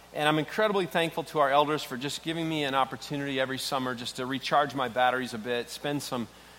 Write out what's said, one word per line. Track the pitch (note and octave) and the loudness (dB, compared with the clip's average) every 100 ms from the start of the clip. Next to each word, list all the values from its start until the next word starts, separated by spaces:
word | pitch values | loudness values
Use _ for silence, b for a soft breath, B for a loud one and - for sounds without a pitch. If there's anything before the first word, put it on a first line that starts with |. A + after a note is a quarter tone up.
| B | B
and | D3+ D3+ | 0 2
I'm | D#3 | 4
incredibly | C#3+ - G#3+ G3+ F3+ | 0 0 2 2 0
thankful | F3 E3 E3 D#3 | 0 0 -2 -4
to | D#3 | 2
our | C#3 | 4
elders | C#3 D3 D3+ | 6 4 0
for | - B2+ | -2 -6
just | C#3 - | -6 -6
giving | D#3+ E3 D#3+ | -4 -4 -2
me | D#3 | 0
an | C#3+ | 2
opportunity | C3+ C3 C3 - D3 C#3 C3 | 2 2 -2 -6 -4 -2 0
every | C3 B2+ | 0 -2
summer | - C#3 B2+ | -2 -2 -2
just | A#2+ A#2+ - | -4 -6 -6
to | B2+ | -4
recharge | C3+ - D3+ D3 | -4 2 4 4
my | C3+ B2 | 0 -2
batteries | A#2 B2+ B2+ A#2+ | 4 4 2 -2
a | A#2 | -6
bit, | A#2+ A#2+ A#2 | -4 -4 -4
spend | - D3 D3 | -6 -4 -4
some | - B2+ G#2+ B B | -2 -4 -4 B B